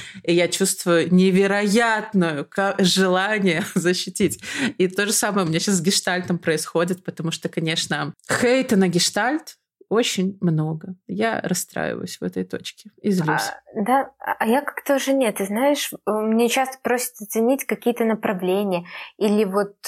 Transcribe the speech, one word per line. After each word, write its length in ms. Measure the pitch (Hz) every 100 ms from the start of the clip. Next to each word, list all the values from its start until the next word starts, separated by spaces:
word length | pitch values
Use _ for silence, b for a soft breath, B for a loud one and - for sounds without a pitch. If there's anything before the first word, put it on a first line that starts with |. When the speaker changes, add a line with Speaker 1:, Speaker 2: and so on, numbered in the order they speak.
| B 196
Speaker 1:
И 100 | -
я 140 | 175 170
чувствую 640 | 175 190 - 180 170 165
невероятное 1300 | 180 190 190 196 202 208 220 233 214 208 196 170 147
ка-, 300 | - - 196 -
желание 840 | 185 185 190 180 202 214 190 160 -
<laughs> 60 | -
защитить. 640 | 165 180 - - 180 - B B 247 -
И 100 | 185
то 180 | 185 202
же 60 |
самое 340 | 214 226 196 170
у 20 |
меня 120 | 165
щас 160 | 208 190
с 40 |
гештальтом 580 | 160 - - 180 175 175
происходит, 680 | - 156 - 165 175 185
потому 260 | - - 160
что, 180 | - 160
конечно, 640 | - 160 160 - 147 151 - -
хейта 460 | - 247 262 262 196
на 120 | 185
гештальт 400 | 175 - 208 214 311 - - _ _ _
очень 460 | 214 240 - 185 196
много. 520 | 175 156 156 160 185 180 -
Я 340 | 185 226 220
расстраиваюсь 760 | 185 175 - - 78 58 180 -
в 40 |
этой 200 | 180 185
точке 460 | 180 185 - - 208 _
и 100 | 214
злюсь. 300 | 185 156 143 -
Speaker 2:
А, 100 | - -
да, 360 | - 202 269 392 _
а, 120 | - -
а 60 | 220
я 140 | 262
как-то 320 | 285 - - 269
уже 160 | 269
нет. 220 | 269 233 202
Ты 100 | 196
знаешь, 440 | 214 277 285 -
э, 180 | - -
мне 380 | 214 214 226 240
часто 260 | 247 254 -
просят 320 | 240 247 - -
оценить 420 | 208 220 226 269
какие-то 400 | - 202 240 233
направления 800 | 226 214 - 185 185 190 208 175 175 B B -
или 260 | 214 208
вот, 320 | 202 196 202 -